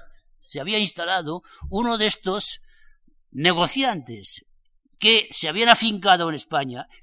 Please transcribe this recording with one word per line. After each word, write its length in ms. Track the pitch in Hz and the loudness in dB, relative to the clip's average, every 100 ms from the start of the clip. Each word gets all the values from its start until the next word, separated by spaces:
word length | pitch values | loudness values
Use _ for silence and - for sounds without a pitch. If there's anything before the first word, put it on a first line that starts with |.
| - - _ _ | -20 -20 _ _
se 180 | - 143 | -16 -10
había 180 | 147 214 | -4 0
instalado 640 | 214 - 170 185 156 175 - - - | 0 -2 -4 -4 -4 -8 -10 -16 -6
uno 280 | 190 240 233 | -2 0 2
de 80 | 214 | 2
estos 560 | - 190 202 - - - - - - _ _ _ | 2 0 0 0 -2 -8 -20 -20 -20 _ _ _
negociantes, 1120 | 127 160 170 175 262 269 196 131 113 98 - - _ _ _ _ - | -4 0 0 0 0 -2 -2 -8 -10 -8 -8 -12 _ _ _ _ -2
que 260 | 214 226 - | 2 4 2
se 180 | - 160 | -2 -2
habían 180 | 170 233 | 2 4
afincado 640 | 226 226 208 196 180 165 | 4 4 0 2 4 2
en 60 | 151 | -4
España, 500 | - 156 135 123 123 - | -4 -4 -4 -8 -14 -12